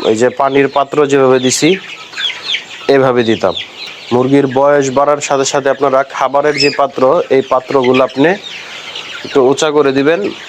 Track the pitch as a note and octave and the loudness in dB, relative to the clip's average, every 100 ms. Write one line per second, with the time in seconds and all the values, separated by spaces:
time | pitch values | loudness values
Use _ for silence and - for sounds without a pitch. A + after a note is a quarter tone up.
0 | E2 A2 B2 B2 C3+ C#3 C#3 C#3+ C#3 D3 | -2 2 0 0 0 2 2 0 -2 0
1 | C#3 C#3 C3 C3 B2+ - D3+ F#3+ - - | 2 4 4 4 2 0 0 0 -4 -18
2 | - - - - - - - - - C#3 | -14 -8 -6 -6 -8 -8 -10 -8 0 2
3 | C3 B2 A2+ G2+ F#2+ - - - - - | 2 2 0 0 -2 -2 -10 -14 -18 -16
4 | - B2 B2+ C#3+ C3+ B2+ C#3+ D3 C3+ C3 | -2 0 2 2 2 2 2 2 2 0
5 | C#3+ D3 - C#3 C3+ C#3+ C3+ B2+ C#3 C3 | 2 0 -2 -2 0 0 -2 0 2 2
6 | C3+ - C3 C#3+ D3 C#3+ C#3+ C3+ C#3 C3+ | 0 -4 -2 0 0 0 -2 0 -2 2
7 | C3 E3+ - C3+ - B2+ - C#3 B2 C3 | 2 2 2 0 2 -2 0 0 2 2
8 | B2+ C3 D#3+ G#3 - - - - - - | 0 0 0 0 -6 -16 -16 -16 -14 -14
9 | - - - C#3+ B2+ C#3 D#3 D3 C#3 C3+ | -14 -14 -2 2 2 2 0 2 2 2
10 | C#3+ F3 G#3 - | 2 0 -4 -8